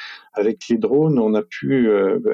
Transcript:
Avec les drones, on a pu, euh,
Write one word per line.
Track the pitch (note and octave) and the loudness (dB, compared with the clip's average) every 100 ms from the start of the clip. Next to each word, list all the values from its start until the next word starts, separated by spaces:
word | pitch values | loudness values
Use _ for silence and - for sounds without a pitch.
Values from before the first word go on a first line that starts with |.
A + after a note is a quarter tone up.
| - - - | -18 -20 -10
Avec | - G#2 A2 - | -4 -2 -4 -2
les | A#2 | -2
drones, | G#2+ C3+ D#3 C3+ | 0 2 2 2
on | G#2+ | 2
a | G#2+ | 0
pu, | - - C#3 C3+ A2+ | -4 -8 -2 2 2
euh, | G2+ G2 G2 G#2+ | 2 2 0 -2